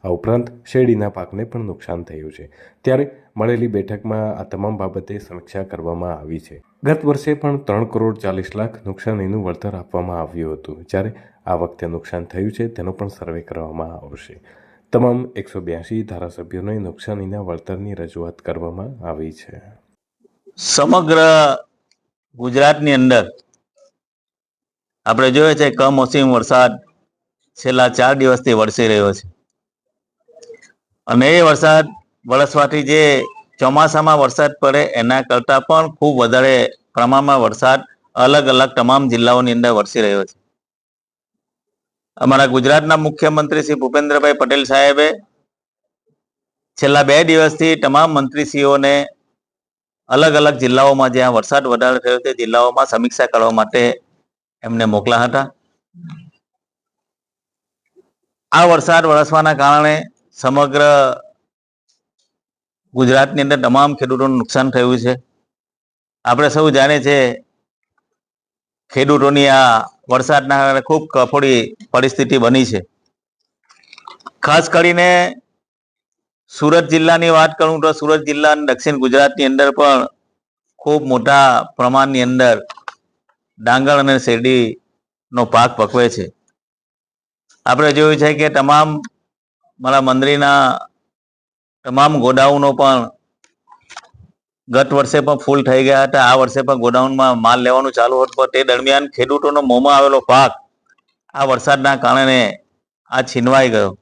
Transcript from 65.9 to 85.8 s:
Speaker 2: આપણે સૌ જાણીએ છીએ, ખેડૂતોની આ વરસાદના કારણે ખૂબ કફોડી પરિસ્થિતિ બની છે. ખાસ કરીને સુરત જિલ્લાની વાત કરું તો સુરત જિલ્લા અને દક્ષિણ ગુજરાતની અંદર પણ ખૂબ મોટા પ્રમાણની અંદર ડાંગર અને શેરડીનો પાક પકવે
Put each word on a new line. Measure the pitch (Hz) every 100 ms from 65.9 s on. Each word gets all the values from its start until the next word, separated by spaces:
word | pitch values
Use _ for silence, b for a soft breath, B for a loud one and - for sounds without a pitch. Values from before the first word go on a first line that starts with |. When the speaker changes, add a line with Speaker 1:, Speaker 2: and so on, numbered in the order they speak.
| _ _ _ -
Speaker 2:
આપણે | 123 147
સૌ | 151 156
જાણીએ | 135 135 147
છીએ, | 131 143 127 - _ _ _ _ _ _ _ _ _ _ _ _ _ _ _
ખેડૂતોની | 131 139 147 139 143 139
આ | 135 131 113 117 _ -
વરસાદના | 127 131 147 131 139
કારણે | 139 135
ખૂબ | 127 156 156
કફોડી | 139 123 143 139 123 113 - -
પરિસ્થિતિ | 123 131 131 131 135
બની | 117 131 120
છે. | 101 90 _ _ _ _ _ _ _ _ _ _ - - - - _
ખાસ | 143 156 160
કરીને | 175 175 175 180 180 180 - _ _ _ _ _ _ _ _ _ _ _
સુરત | - 151 170 165
જિલ્લાની | 160 160 165 170
વાત | 160 160 160
કરું | 160 160
તો | 156
સુરત | 151 147 156 151
જિલ્લા | 147 151
અને | 151 147
દક્ષિણ | 127 156 143
ગુજરાતની | 127 131 139 - 135
અંદર | 135 143
પણ | 131 147 135 127 _ _ _ _ _ _ _
ખૂબ | - 151
મોટા | 135 127 113 143 135 123 - -
પ્રમાણની | 123 135 135 135
અંદર | 123 127 123 107 - - - _ _ _ _ _ _ _
ડાંગર | 110 127 135 143
અને | 139 135
શેરડીનો | 135 117 123 127 117 - _ _ _ _ _ 123 113
પાક | 117 123
પકવે | 123